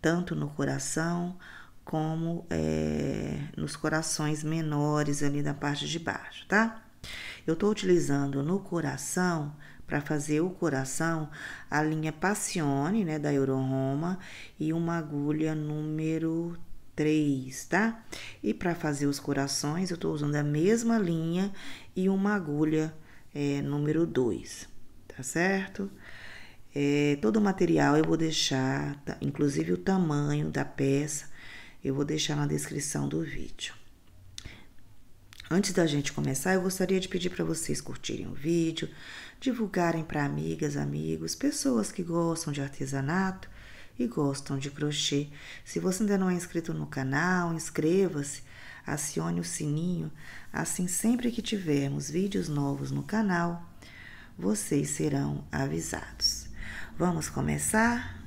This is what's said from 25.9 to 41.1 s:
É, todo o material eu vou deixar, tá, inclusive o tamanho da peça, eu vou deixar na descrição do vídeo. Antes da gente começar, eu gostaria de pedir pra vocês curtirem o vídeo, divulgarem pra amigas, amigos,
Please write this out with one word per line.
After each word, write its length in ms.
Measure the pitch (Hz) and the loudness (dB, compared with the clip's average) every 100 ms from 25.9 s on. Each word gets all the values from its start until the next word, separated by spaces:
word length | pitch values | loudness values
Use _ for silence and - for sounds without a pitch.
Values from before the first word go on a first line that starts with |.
| - - - - - - - - | -8 -16 -14 -14 -14 -16 -16 -8
É, 420 | 147 143 143 147 143 | 0 4 4 4 4
todo 140 | 214 220 | 4 4
o 40 | |
material 560 | 202 190 175 160 143 147 | 4 4 4 6 8 6
eu 80 | |
vou 120 | 156 165 | 6 4
deixar, 840 | 160 156 - 135 131 139 147 143 | 2 2 2 2 2 0 -2 -6
tá, 120 | - - | -8 -4
inclusive 500 | 143 139 147 143 160 | -4 2 2 2 0
o 60 | 180 | 0
tamanho 720 | - 190 170 147 147 147 156 | 2 4 4 2 2 2 0
da 160 | 139 139 | -2 -2
peça, 640 | - 139 139 151 - - - - - - - | 0 2 2 0 -4 -8 -12 -12 -14 -16 -8
eu 120 | - | -4
vou 100 | 135 | 0
deixar 320 | 147 156 - 147 | 0 0 0 0
na 100 | 147 | 0
descrição 640 | 151 143 147 143 147 139 | 0 -2 -4 -4 -2 -2
do 140 | 156 | -2
vídeo. 500 | 160 - - - - - - - - - - - - - - - - - - - - - - | -2 -4 -6 -6 -8 -10 -18 -20 -20 -20 -16 -14 -14 -16 -18 -18 -16 -18 -18 -20 -20 -18 0
Antes 220 | 165 196 | 2 4
da 140 | 185 165 | 4 4
gente 260 | 143 143 | 4 0
começar, 400 | - 143 135 185 | -2 -2 0 2
eu 80 | 190 | 2
gostaria 400 | 185 185 185 190 | 2 0 2 2
de 80 | 185 | 0
pedir 220 | 180 175 | -2 -2
pra 120 | - | -2
vocês 380 | 165 165 - 73 | -2 -2 -2 -4
curtirem 460 | - - - - - | -4 -8 -6 -6 -4
o 80 | |
vídeo, 520 | - 151 170 165 160 151 - - - - - | -4 0 2 2 -2 -8 -8 -16 -14 -16 -4
divulgarem 640 | - 233 214 185 170 165 | -4 0 0 2 2 2
pra 180 | 156 151 | 0 0
amigas, 540 | 143 147 160 160 151 147 | 0 0 -2 -2 -2 0
amigos, 580 | 147 147 160 | -2 -2 -2